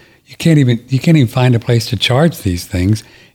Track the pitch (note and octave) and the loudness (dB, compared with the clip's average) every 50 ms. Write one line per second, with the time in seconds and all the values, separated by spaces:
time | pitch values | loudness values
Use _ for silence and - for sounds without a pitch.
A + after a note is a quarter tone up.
0 | _ _ _ _ _ - - - - E3+ D#3+ D3 C3 B2 A#2+ A2+ - - C3+ C3 | _ _ _ _ _ -20 -8 -2 0 2 4 4 2 2 0 -2 -4 -4 -4 -2
1 | - F3 D#3+ D3+ A#2+ A2 - B2+ B2+ B2+ A#2 A2 - - A#2+ A#2 - - G#2 F#2+ | 0 2 2 2 2 2 0 0 0 2 0 0 0 0 -2 -2 -2 -4 -6 -4
2 | - - B2 C3+ E3 E3+ - - - F#2+ F2+ F2 - - - F2+ F2+ G2+ G#2+ G#2+ | -2 -2 0 2 0 0 -2 -2 -4 -4 -4 -6 -6 -6 -4 -2 0 0 -2 -2
3 | - - - - _ _ | -6 -12 -20 -20 _ _